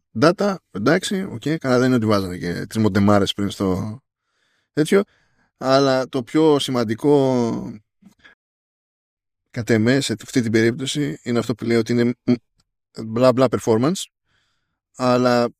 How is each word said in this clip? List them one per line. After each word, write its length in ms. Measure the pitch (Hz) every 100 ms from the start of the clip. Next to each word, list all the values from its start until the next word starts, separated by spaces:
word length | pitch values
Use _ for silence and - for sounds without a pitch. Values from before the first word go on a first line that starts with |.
| _ 113
data. 340 | 147 - 202 190 -
Εντάξει, 520 | 95 113 180 - 190
οκ, 200 | 190 117 143 160
καλά, 200 | 131 123
δεν 80 | 127
είναι 80 |
ότι 120 | 127 110
βάζανε 320 | 104 95 90
και 280 | 85 92 95
τις 100 | 113
μοντεμάρες 560 | 107 98 101 104 98
πριν 180 | - 101
στο 480 | - 98 92 107 110 _ _ _ _ _ _ _
τέτοιο. 300 | - 156 196 202 _ _ _ _ _
Αλλά 520 | 131 135 139 131 123
το 140 | 139
πιο 360 | 117 156 160 143
σημαντικό, 1200 | - 123 110 113 147 147 135 127 117 117 127 110 _ _ _ _ _ _ _ _ _ _ _ _ _ _ _ _ _
κατ' 200 | - 110
εμέ, 300 | 113 113 135
σε 120 | - 104
αυτή 180 | - 135
την 120 | 113
περίπτωση, 680 | 110 113 123 131 147 143 156
είναι 160 | 120 120
αυτό 160 | 110
που 100 | 117
λέει 120 | 113 117
ότι 160 | 110
είναι 220 | 120 120 123 - 120 - _ _ _ _ -
μπλα 280 | 110 113 127
μπλα 140 | 120 131
performance, 520 | 107 - 113 135 190 - _ _ _ _ _ _ _ _ -
αλλά 520 | 127 123 127 120 120